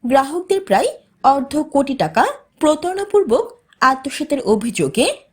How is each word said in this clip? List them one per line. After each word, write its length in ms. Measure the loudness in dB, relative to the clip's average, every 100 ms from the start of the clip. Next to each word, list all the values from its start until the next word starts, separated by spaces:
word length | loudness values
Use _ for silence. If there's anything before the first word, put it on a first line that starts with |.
| 2
গ্রাহকদের 540 | 0 0 -6 -2 -4
প্রায় 280 | 0 0 0 -4 _ _
অর্ধ 300 | 2 2 0 -4
কোটি 340 | -2 -2 -2 -2
টাকা 280 | -2 2 0 -2 _ _
প্রতারণাপূর্বক 840 | 0 0 -2 -6 0 0 2 0 -2 -10 _ _
আত্মসাতের 580 | 0 0 -4 -10 -4 -4
অভিযোগে 640 | 0 0 0 -2 -2 0 -2 -2 _